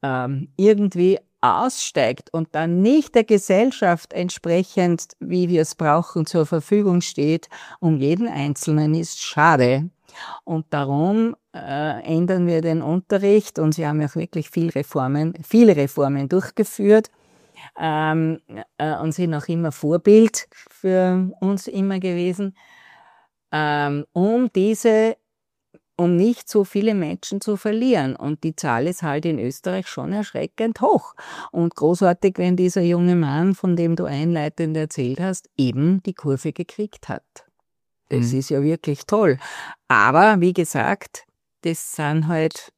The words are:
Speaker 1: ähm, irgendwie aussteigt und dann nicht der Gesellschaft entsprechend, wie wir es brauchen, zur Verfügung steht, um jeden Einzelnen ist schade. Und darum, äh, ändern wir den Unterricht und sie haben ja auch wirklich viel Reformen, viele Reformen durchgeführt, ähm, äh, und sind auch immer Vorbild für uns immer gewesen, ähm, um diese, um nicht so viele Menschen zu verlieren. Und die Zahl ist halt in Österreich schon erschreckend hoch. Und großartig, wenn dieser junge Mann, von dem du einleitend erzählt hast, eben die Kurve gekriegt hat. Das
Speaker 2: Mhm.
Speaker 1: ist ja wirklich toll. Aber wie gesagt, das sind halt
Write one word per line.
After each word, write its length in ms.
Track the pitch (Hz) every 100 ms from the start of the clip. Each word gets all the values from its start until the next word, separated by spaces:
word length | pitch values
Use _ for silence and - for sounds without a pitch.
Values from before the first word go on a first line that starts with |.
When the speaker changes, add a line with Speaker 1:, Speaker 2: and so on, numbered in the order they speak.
Speaker 1:
ähm, 460 | 139 127 127 139 156 -
irgendwie 600 | 196 208 202 175 180 196 _ _
aussteigt 920 | - - 247 - - - 120 123 -
und 220 | 165 160
dann 280 | 151 165 175
nicht 320 | 202 294 285 240
der 80 |
Gesellschaft 880 | 220 208 - 190 247 - 190 170 -
entsprechend, 960 | - 180 - 170 170 185 - 175 170 - -
wie 300 | 175 180 175
wir 140 | 175
es 120 | 156
brauchen, 500 | - 156 151 170 - 156
zur 200 | 175 156
Verfügung 540 | 165 151 208 208 180
steht, 480 | - - 147 165 - - - -
um 160 | 170 156
jeden 300 | 139 170 233
Einzelnen 680 | 143 143 139 - 151 151
ist 260 | 160 165 -
schade. 680 | - - 156 151 123 135 165 _ _ - - -
Und 220 | - 160 156
darum, 640 | 151 139 139 170 214 226 - _
äh, 460 | - - 139 151 117
ändern 420 | - 160 175 185 175
wir 140 | 165
den 200 | 165 160
Unterricht 760 | 135 175 - 202 202 214 202 -
und 160 | 156
sie 120 | 156 151
haben 140 | 151
ja 60 | 147
auch 60 |
wirklich 360 | - 165 170 151
viel 200 | - 165
Reformen, 640 | 135 143 151 131 143 156 -
viele 320 | 156 220 233
Reformen 540 | 156 139 - 139 139 139
durchgeführt, 840 | 185 - - 208 - 202 214 220 _ _ _ _ - - -
ähm, 580 | 160 156 156 160 160 160 _ 104 - _
äh, 180 | 151 151
und 140 | 160
sind 220 | 151 175
auch 120 | 151 -
immer 240 | 165 165
Vorbild 760 | 139 147 170 180 214 220 - -
für 800 | _ - _ 190 185 185 180 185 -
uns 260 | 190 196 -
immer 320 | 196 190 190
gewesen, 580 | 185 175 175 185 202 190 _ - - - _ _ _ _ _
ähm, 520 | 151 151 147 143 143 147
um 380 | - 185 233 254
diese, 640 | - 196 220 233 220 220 - _ _ _ _ _ _ _ -
um 200 | 175 175
nicht 320 | 208 240 -
so 160 | 214
viele 300 | 196 208 214
Menschen 460 | 208 156 175 - 202
zu 160 | - 202
verlieren. 600 | 214 220 254 220 135 -
Und 280 | 139 151
die 120 | 165 160
Zahl 300 | 151 117 147
ist 160 | 180
halt 220 | 165 143
in 140 | 165 151
Österreich 500 | 117 135 - 185 180
schon 240 | - 139
erschreckend 680 | 202 202 - - - 226 226
hoch. 340 | 262 427 - - - - -
Und 220 | - 170
großartig, 640 | - 147 175 190 180 196 185
wenn 180 | 180 180
dieser 260 | 185 185
junge 320 | 175 175 175 175
Mann, 380 | 151 139 180
von 220 | 190 185 170
dem 200 | 170 165
du 80 |
einleitend 720 | 180 139 160 170 151 - 165 156
erzählt 440 | 156 - 123 131
hast, 280 | 185 185 _ -
eben 460 | 131 123 156 190
die 120 | 190
Kurve 380 | 180 151 135 160
gekriegt 560 | - 175 - 208 - -
hat. 140 | 117 _ - _ _ _ _ _ _ _
Das 240 | 131 120
Speaker 2:
Mhm. 60 | 131
Speaker 1:
ist 120 | 135
ja 120 | 139
wirklich 440 | 143 160 - 143 -
toll. 320 | 208 196 131 - - - - _
Aber 520 | 117 104 143 208 208
wie 120 | 175
gesagt, 720 | 180 165 147 131 196 - - _ _ _ _
das 320 | 175 165 -
sind 320 | - 151 156 156
halt 460 | 165 160 - -